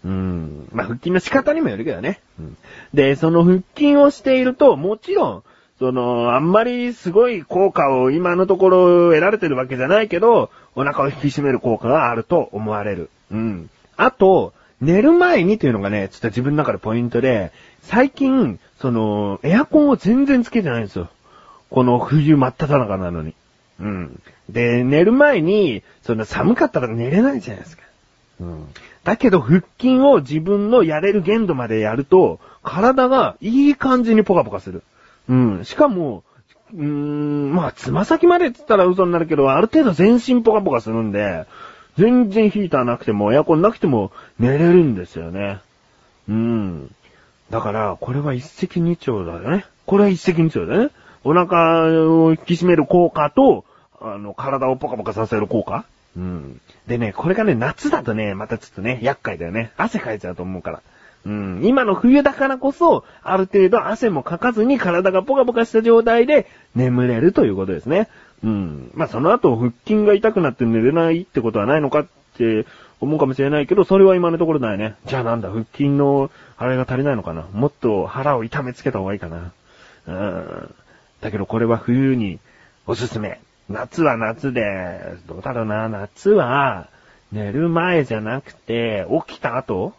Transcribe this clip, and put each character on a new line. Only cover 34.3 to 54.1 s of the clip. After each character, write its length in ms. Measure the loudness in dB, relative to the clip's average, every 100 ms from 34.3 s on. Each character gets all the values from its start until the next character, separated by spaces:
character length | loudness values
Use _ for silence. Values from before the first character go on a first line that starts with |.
カ 100 | 2
ポ 60 | 0
カ 80 | -6
す 140 | -10
る。 100 | -14 _ _ _ _ 0
う 60 |
ん。 300 | 2 2 0
し 120 | -8 0
か 120 | 0
も、 360 | 2 -6 -8 _ _ _ _ _
う 20 | -8
ー 60 |
ん、 720 | -6 -4 -4 -4 -4 -4 -2
ま 140 | -2 -4
あ、 40 |
つ 200 | -8 -6
ま 120 | -4
先 220 | 0 2 4
ま 120 | 4
で 80 | 0
っ 40 |
て 60 | -4
言 60 |
っ 20 | 0
た 120 | 4
ら 80 | 4
嘘 180 | 2 0
に 60 |
な 60 | 0
る 80 | 0
け 100 | 2
ど、 140 | 2
あ 100 | 2
る 60 | 2
程 180 | 2
度 80 | 2
全 220 | 4 4
身 280 | 4 2 2
ポ 120 | 2
カ 80 | 2
ポ 100 | 0
カ 80 | -2
す 80 | -2
る 80 | -4
ん 100 | -2
で、 320 | -2 -2 -4 -10 -18 -20 -20 _ 0
全 340 | 2 4 2
然 180 | 2 2
ヒ 100 | 0
ー 100 | -2
タ 80 | -2
ー 60 |
な 120 | -2 -2
く 80 |
て 80 | -2
も、 200 | 0 2
エ 40 | 2
ア 80 |
コ 100 | 2
ン 80 | 2
な 80 | 2
く 60 | 2
て 100 | 0
も 240 | 0 -2 -10 -20 -2
寝 80 | 0
れ 100 | 2
る 160 | 6 6
ん 180 | 4
で 100 | -2
す 120 | -8 -12
よ 140 | -10
ね。 280 | -8 -8 -8 _ _ _ _ _ _ -6
う 40 |
ん。 580 | -2 -2 -2 -4 -8 -14 _ _ _ _ _ _
だ 100 | -6
か 100 | -4
ら、 260 | -4 -4 -6
こ 120 | -8
れ 80 | -6
は 120 | -4
一 120 | -6
石 360 | -10 -10 -6 -2
二 160 | -2 -2
鳥 300 | -4 -4 -6
だ 80 |
よ 60 | -8
ね。 260 | -4 -4 -6 _
こ 140 | -2 2
れ 60 |
は 40 | 2
一 60 |
石 280 | 2 -2 0
二 80 | 0
鳥 160 | 0 -2
だ 120 | -2
ね。 100 | -2 _ _ _
お 120 | 0
腹 760 | 2 2 2 4 4 2 2 4
を 220 | 4 4
引 60 | 2
き 160 | -2
締 140 | 0 2
め 80 | 2
る 100 | 4
効 240 | 2 2
果 200 | 0 0
と、 340 | 4 4 4 _ _ _ _
あ 160 | -14